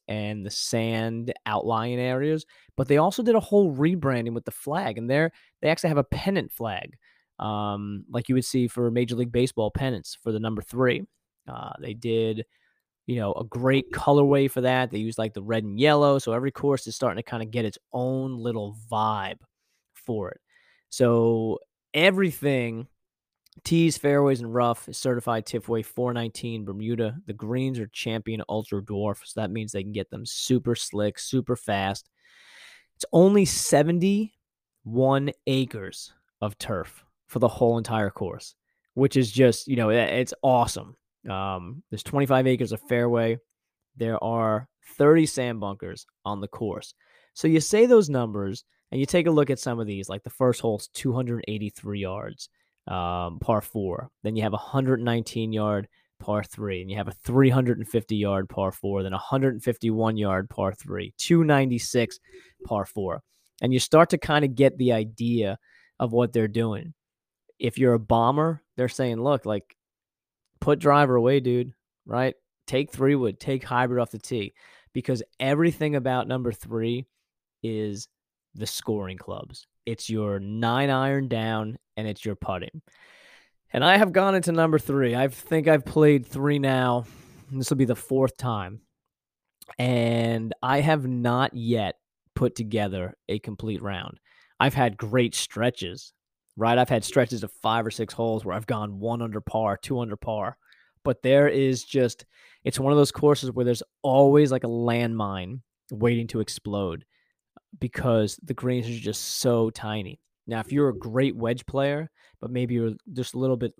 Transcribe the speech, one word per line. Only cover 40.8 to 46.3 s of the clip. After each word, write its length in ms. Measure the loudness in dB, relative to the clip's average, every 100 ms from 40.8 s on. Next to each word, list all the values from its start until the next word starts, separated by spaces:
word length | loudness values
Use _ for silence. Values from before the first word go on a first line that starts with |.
| -12 -18 _ _ -10
Um, 540 | -6 -6 -6 -10 -14 -12
there's 140 | -12
twenty-five 440 | -4 -2 2 4 4
acres 240 | 2 0
of 100 | -6 -2
fairway. 520 | 0 2 2 0 -2 -8 _ _ _ _ -6
There 260 | -4 -4
are 460 | -4 -2 0 -2 -4 _ -10 4
thirty 280 | 6 8 6
sand 340 | 0 -4 -6
bunkers 460 | -8 -8 -12 -14 -18 _
on 160 | -8